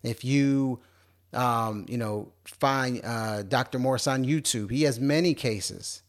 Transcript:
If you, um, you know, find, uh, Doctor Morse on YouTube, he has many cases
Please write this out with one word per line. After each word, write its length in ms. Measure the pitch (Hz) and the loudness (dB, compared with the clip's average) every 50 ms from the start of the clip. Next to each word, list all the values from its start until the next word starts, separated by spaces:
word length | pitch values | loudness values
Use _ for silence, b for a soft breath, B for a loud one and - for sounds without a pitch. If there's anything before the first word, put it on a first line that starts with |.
If 220 | - 117 113 - - | -4 -4 -6 -4 -2
you, 560 | 127 135 143 139 139 139 135 135 131 127 - b b b b b b b b b _ | 2 4 4 4 4 4 2 2 0 -2 -4 b b b b b b b b b _
um, 540 | - 123 127 123 117 113 113 110 107 104 95 - | -4 0 0 2 2 2 0 -2 -4 -6 -6 -6
you 80 | 123 | -4
know, 340 | 120 117 104 107 104 104 - _ _ _ | -4 -2 -2 -4 -6 -6 -10 _ _ _
find, 560 | - - - - 135 135 135 131 127 123 117 | -20 -6 0 2 2 4 2 0 0 -2 -4
uh, 400 | - 110 117 113 110 110 107 107 | -4 -4 -4 -4 -2 -2 -4 -4
Doctor 380 | 101 95 - 123 123 - - 127 | -2 0 2 2 2 0 -2 0
Morse 260 | 123 131 131 123 - | 0 2 2 2 2
on 180 | 143 135 131 131 | 0 0 2 2
YouTube, 460 | 127 151 160 135 - - 117 104 101 | 2 0 0 0 0 -2 -2 -2 -2
he 120 | 117 139 | 0 2
has 180 | 151 143 123 117 | 2 2 2 2
many 340 | 131 139 143 156 175 180 151 | 0 2 2 4 4 2 0
cases 680 | - - 123 110 101 92 - - - - - - - _ | 0 0 -2 -2 -2 -4 -6 -8 -8 -10 -12 -12 -12 _